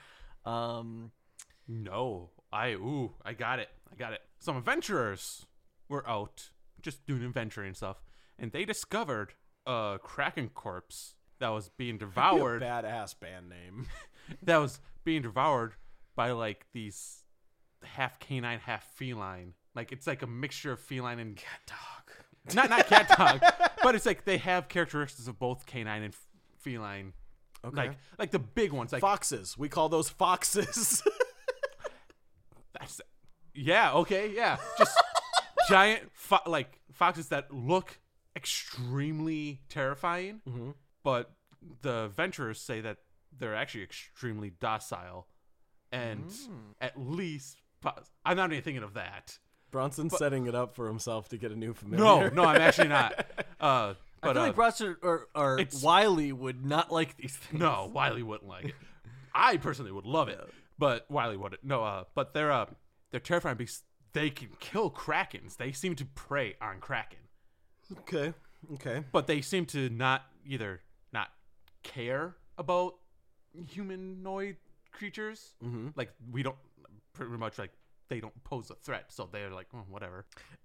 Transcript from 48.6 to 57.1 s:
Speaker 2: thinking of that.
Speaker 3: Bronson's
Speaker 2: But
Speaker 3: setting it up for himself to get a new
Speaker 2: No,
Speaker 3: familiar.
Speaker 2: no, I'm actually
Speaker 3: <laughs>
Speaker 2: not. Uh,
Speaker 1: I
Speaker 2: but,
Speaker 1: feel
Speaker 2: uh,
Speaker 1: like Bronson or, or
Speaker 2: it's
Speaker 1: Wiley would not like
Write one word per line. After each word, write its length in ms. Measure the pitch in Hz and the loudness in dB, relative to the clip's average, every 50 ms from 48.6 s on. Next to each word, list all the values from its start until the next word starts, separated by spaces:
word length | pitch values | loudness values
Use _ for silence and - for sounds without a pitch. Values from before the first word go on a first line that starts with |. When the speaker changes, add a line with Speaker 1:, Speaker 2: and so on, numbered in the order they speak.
| - | -4
Speaker 2:
thinking 200 | 165 139 127 107 | -6 -6 -6 -8
of 120 | 101 98 | -8 -10
that. 420 | 101 90 90 98 98 - - - - _ _ _ _ _ _ | -10 -10 -10 -12 -14 -16 -18 -20 -20 _ _ _ _ _ _
Speaker 3:
Bronson's 400 | - 131 131 139 131 156 156 165 | -4 -2 -2 -2 -2 -2 -2 0
Speaker 2:
But 80 | 185 160 | 0 2
Speaker 3:
setting 260 | 156 143 135 131 123 | 2 2 2 0 0
it 80 | 120 117 | 0 0
up 220 | 123 123 110 - | -2 -2 -2 -4
for 120 | - 117 | -6 -6
himself 420 | 110 110 110 - 120 113 110 104 - | -6 -6 -6 -4 -4 -4 -6 -6 -8
to 80 | 120 | -10
get 140 | 107 117 110 | -8 -6 -6
a 40 | 107 | -6
new 140 | 110 110 117 | -6 -6 -6
Speaker 2:
No, 40 | 113 | -8
Speaker 3:
familiar. 580 | - - 101 170 185 220 220 196 151 - 120 | -8 -8 -2 4 8 10 12 12 10 10 6
Speaker 2:
no, 120 | 131 175 175 | 6 8 8
I'm 180 | 160 151 156 | 10 10 10
actually 260 | 160 160 - - - | 10 10 10 8 8
Speaker 3:
<laughs> 120 | 147 143 139 | 6 6 4
Speaker 2:
not. 260 | 120 110 - - - - - - 196 - - - | 4 4 2 -2 -6 -6 -6 -10 -10 -10 -4 2
Uh, 340 | 156 143 135 123 107 101 95 | 4 6 6 6 4 0 -2
Speaker 1:
I 20 | - - - - - | -6 -12 -20 -10 -4
Speaker 2:
but, 120 | - 151 131 | 0 2 4
Speaker 1:
feel 80 | 127 120 | 4 4
Speaker 2:
uh, 20 | |
Speaker 1:
like 80 | - - | 4 4
Bronson 420 | 202 233 226 220 - 220 190 170 - | 6 4 4 4 2 -4 -4 -4 -2
or, 260 | - 180 165 151 117 - - | 2 2 2 2 0 -4 -2
or 260 | 151 143 135 131 131 | 0 2 2 4 2
Speaker 2:
it's 220 | 139 135 - 135 | 0 -2 -2 0
Speaker 1:
Wiley 500 | 135 156 170 190 214 214 185 156 147 143 | 6 8 8 8 8 8 6 4 2 0
would 320 | 135 123 131 131 127 127 135 | -2 -4 -6 -6 -6 -4 -2
not 260 | 139 147 156 170 - | 0 2 2 2 2
like 260 | 165 165 160 143 | 2 0 0 0